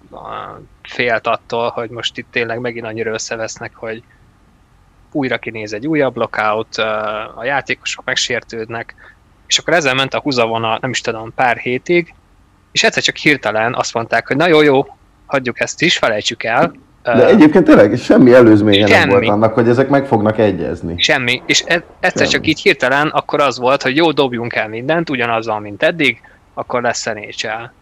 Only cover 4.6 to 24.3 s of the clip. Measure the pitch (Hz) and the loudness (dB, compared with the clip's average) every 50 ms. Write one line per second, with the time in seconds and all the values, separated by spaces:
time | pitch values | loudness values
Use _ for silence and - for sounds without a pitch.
4.6 | _ _ _ _ _ _ _ _ _ _ - 151 135 127 117 117 - 131 113 110 | _ _ _ _ _ _ _ _ _ _ -6 -4 -4 -2 -4 -4 -6 -8 -10 -10
5.6 | 107 104 107 104 123 156 160 147 139 127 117 117 113 - - - 107 107 107 113 | -10 -8 -10 -8 -6 -2 0 0 0 0 0 -2 -4 -4 -2 -2 -2 0 0 -2
6.6 | 113 _ - - 110 110 107 107 107 104 107 107 110 110 - 110 113 131 143 135 | -4 _ -6 -6 -4 -4 -4 -4 -4 -6 -6 -6 -8 -12 -12 -10 -6 -4 -4 -4
7.6 | - - 135 _ - - - - - 127 131 - - - 123 113 - - 117 113 | -4 -4 -8 _ -6 -12 -12 -10 -8 -6 -6 -4 -4 -4 -6 -6 -6 -8 -10 -10
8.6 | 110 113 117 113 117 _ - _ - - - _ _ _ _ _ _ - - - | -10 -8 -10 -12 -12 _ -18 _ -20 -20 -20 _ _ _ _ _ _ -4 -4 -4
9.6 | - - 160 175 151 135 127 135 135 127 - 113 - 147 131 123 113 113 113 113 | 0 2 2 2 2 2 0 0 -2 -2 -4 -4 -4 -2 0 0 0 0 0 -2
10.6 | 113 110 113 110 - 131 117 - - 120 113 110 110 110 - - 131 123 113 113 | -2 -2 -2 -2 -4 -6 -6 -4 -4 -6 -8 -6 -10 -14 -4 -2 0 0 0 -2
11.6 | - 123 123 127 _ - 175 175 170 - - _ _ _ _ _ _ _ _ _ | -4 -4 -6 -6 _ 0 0 0 0 -2 -12 _ _ _ _ _ _ _ _ _
12.6 | _ _ - - - 175 - 131 - - - - - 156 147 127 - 110 107 110 | _ _ -4 -2 0 0 0 0 -4 -4 -6 -2 0 0 0 0 0 -2 -2 0
13.6 | 110 120 123 131 120 - - 117 113 110 117 113 - - 131 139 165 180 156 151 | -2 -2 -2 -4 -6 -4 -4 -6 -4 -2 -2 -2 -2 -2 -2 0 2 4 6 6
14.6 | 151 147 135 135 143 - - _ _ _ _ _ _ - - 135 127 120 113 - | 6 6 4 2 0 -2 -8 _ _ _ _ _ _ -4 -4 -2 -2 -2 -4 -4
15.6 | 120 - - - 151 175 - - - 127 107 107 - - 117 - - 113 113 135 | -6 -6 -4 -2 -2 -2 0 0 0 0 0 -2 -4 -4 -6 -6 -4 -2 0 0
16.6 | 165 170 - - _ _ _ _ - 123 120 120 - - 196 220 151 151 - 190 | 0 0 -2 -10 _ _ _ _ -4 0 4 4 4 6 6 6 6 8 6 6
17.6 | 156 - 302 185 104 107 107 120 - - - 226 131 120 123 131 123 110 107 104 | 6 8 8 8 8 4 4 -2 0 2 4 6 8 8 10 10 10 8 8 6
18.6 | 104 107 101 98 107 101 - - - 95 - 98 110 101 104 101 113 110 - 127 | 6 4 4 4 4 4 4 4 4 4 2 2 2 2 0 2 2 2 2 2
19.6 | 117 117 120 123 135 131 143 139 135 - 120 107 104 107 107 - 110 104 92 82 | 2 2 4 2 2 2 2 0 0 2 0 0 2 0 2 2 2 2 2 0
20.6 | 78 65 85 85 - 82 85 90 - - 156 135 123 120 127 123 - - - - | -4 -6 -6 -6 -8 -8 -6 -4 -2 0 0 0 0 -2 -2 -2 -2 -2 -2 -2
21.6 | - - 170 175 - - - - - 185 - - 139 135 160 139 117 156 151 - | 0 0 -2 -2 -2 -8 -16 -4 -2 -2 0 0 -2 0 0 -2 0 -2 -2 0
22.6 | - 196 160 - 135 123 135 143 151 156 151 147 - - - 147 147 135 113 123 | 2 0 0 2 0 0 2 2 0 0 -2 -4 -4 -2 -2 0 0 0 0 0
23.6 | 120 127 139 135 - 131 127 151 175 160 147 151 139 131 | 0 0 0 2 0 0 0 2 2 2 2 2 0 0